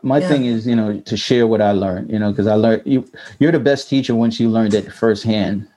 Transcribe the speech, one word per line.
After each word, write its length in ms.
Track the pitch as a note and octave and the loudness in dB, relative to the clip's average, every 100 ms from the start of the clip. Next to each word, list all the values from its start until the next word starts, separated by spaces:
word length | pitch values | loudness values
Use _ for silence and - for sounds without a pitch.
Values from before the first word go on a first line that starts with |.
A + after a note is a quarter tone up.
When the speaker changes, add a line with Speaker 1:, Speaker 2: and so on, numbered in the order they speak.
Speaker 1:
my 160 | C3 C3+ | -2 0
Speaker 2:
Yeah. 100 | F3+ | 2
Speaker 1:
thing 160 | C#3+ B2 | 0 0
is, 200 | A2+ A2 | -2 0
you 80 | A#2 | 0
know, 220 | G#2+ G#2 | 0 -4
to 160 | - A2+ | -6 -6
share 300 | - B2 A2+ | 0 2 2
what 140 | A2 | 2
I 100 | G#2 | 2
learned, 380 | G2+ G2 F#2 A#2 | 0 -2 -4 -4
you 80 | A2 | -4
know, 140 | G#2+ | -2
'cause 140 | G2+ G2+ | 0 0
I 60 | |
learned, 280 | G#2+ A2+ A2 | 2 2 0
you, 200 | - C3 - - - - | 0 -2 -2 -14 -10 0
you're 140 | D3 | 2
the 60 | E3+ | 2
best 280 | C#3 C#3+ - | 2 0 0
teacher 260 | C3+ C3 | -2 0
once 260 | A#2 A#2 A2+ | 0 0 0
you 80 | A#2 | 0
learned 260 | A2+ A2 | 2 2
it 180 | G#2 G2 | 0 -2
firsthand, 760 | - A2+ G2+ A2+ G#2+ F#2+ G2+ A2 | -2 0 0 0 -2 -2 -4 -8